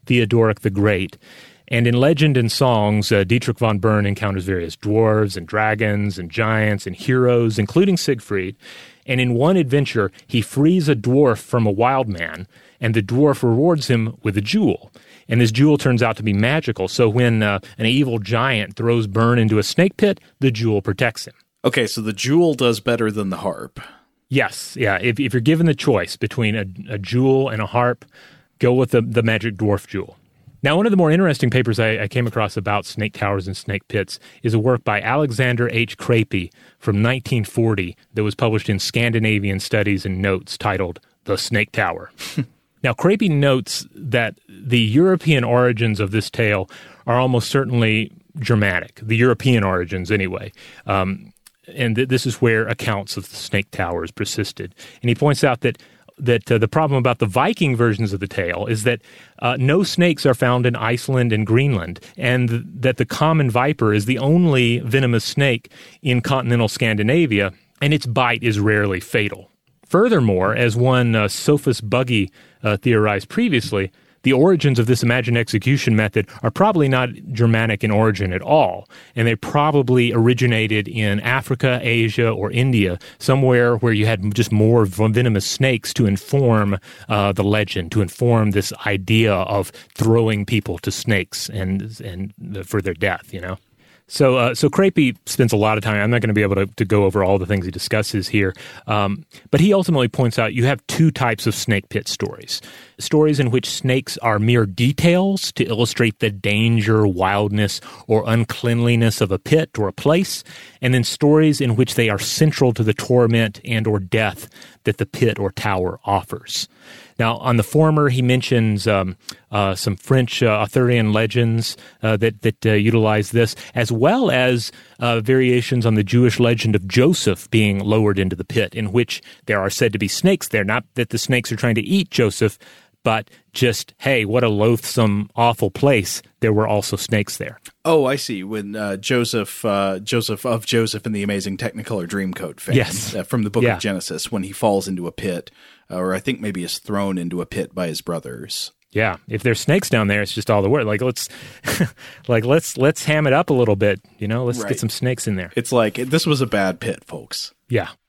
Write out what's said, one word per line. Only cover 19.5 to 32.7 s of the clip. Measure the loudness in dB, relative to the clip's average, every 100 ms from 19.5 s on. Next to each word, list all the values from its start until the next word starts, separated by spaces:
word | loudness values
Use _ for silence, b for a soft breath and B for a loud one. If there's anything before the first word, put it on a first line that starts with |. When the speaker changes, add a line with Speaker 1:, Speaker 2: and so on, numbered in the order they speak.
| 2
Speaker 1:
a |
snake | 0 0 0 2
pit, | 0 0 b b
the | -2
jewel | 0 0 0
protects | -2 -2 -2 -2 -16
him. | _ _ _
Speaker 2:
Okay, | -2 0 -2
so | -4
the | -6
jewel | -6 0 2 2
does | 2 0 0
better | -2 0 0
than | -2 -4
the | -4
harp. | -6 -8 -12 -18 B B B _ _
Speaker 1:
Yes, | -2 0 -4 -16 -2
yeah. | 0 0
If, | 0 -2
if | 0
you're | 0
given | 2 2 2
the |
choice | 2 2 0 0 -6
between | -6 -2 -2 -2
a, | -6 -10 -10
a | -10
jewel | -4 0 2 2 0
and | -4
a | -2
harp, | 0 0 0 -8 b b b b _
go | 2
with | 2 2
the, | 2
the | 2 0
magic | 2 0 -2 -2
dwarf | 0 0 -2
jewel. | -10 -10 -16 _ _ -20 -2
Now, | 0 2
one | 2
of |
the | 4
more | 4
interesting | 4 2 2 0
papers | 2 0 0
I, | 0 0
I | -2
came | -2 -4
across | -2 -4 -4
about | -4